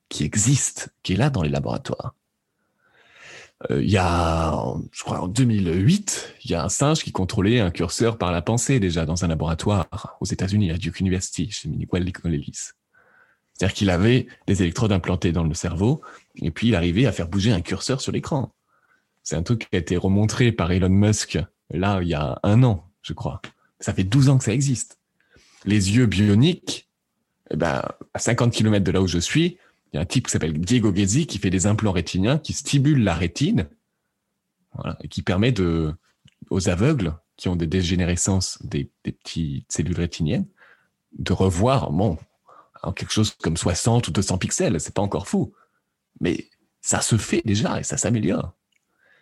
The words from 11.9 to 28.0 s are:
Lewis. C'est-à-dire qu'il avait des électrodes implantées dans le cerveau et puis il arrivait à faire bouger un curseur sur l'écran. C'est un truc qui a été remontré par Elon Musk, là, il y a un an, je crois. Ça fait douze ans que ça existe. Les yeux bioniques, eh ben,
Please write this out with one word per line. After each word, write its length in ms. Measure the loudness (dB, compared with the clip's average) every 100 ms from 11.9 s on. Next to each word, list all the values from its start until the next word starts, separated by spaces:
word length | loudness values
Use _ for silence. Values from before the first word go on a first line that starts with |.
| -2 -2 -4
Lewis. 480 | -4 -4 -6 -12 -14 -18 _ _ _ _ _ _ _
C'est-à-dire 220 | -2 -2
qu'il 160 | 0 2
avait 380 | 4 4 4 0 -6 -2
des 160 | 2
électrodes 300 | 2 2 0
implantées 400 | 2 0 0 0
dans 120 | 0
le 80 | -2
cerveau 460 | -2 -4 0 0 0 -6 -20 _ -8
et 140 | -6
puis 160 | -2 0
il 80 | 2
arrivait 280 | 2 2
à 80 | 2
faire 160 | 0 -2
bouger 240 | 0 2
un 80 | 2
curseur 400 | -2 -4 -4 -4
sur 120 | -4
l'écran. 420 | -4 -4 -4 -6 _ _ _ _ _ _ _
C'est 120 | -6 -4
un 60 |
truc 260 | -2 -2 -2
qui 80 | -4
a 20 |
été 200 | 0 0
remontré 540 | 2 2 2 2 2
par 180 | 2 0
Elon 180 | 2 4
Musk, 500 | 4 4 2 0 -4 -4 _ -8
là, 320 | -2 0 0
il 80 | -2
y 60 |
a 260 | -2 -4 -2
un 200 | 4 6
an, 280 | 6 2 -4 _
je 100 | -12
crois. 300 | -8 -8 -8 -14 _ _ _
Ça 140 | -4
fait 120 | -2
douze 260 | 2 4 6
ans 80 | 4
que 60 |
ça 100 | 2
existe. 440 | 0 0 -2 -6 _ _ _ _ _ _ _ 0
Les 280 | 2 4
yeux 120 | 4 4
bioniques, 840 | 4 6 6 4 2 -6 -12 -14 _ _ _ _ _ -6
eh 60 | -2
ben, 260 | 0 -2 -4 -10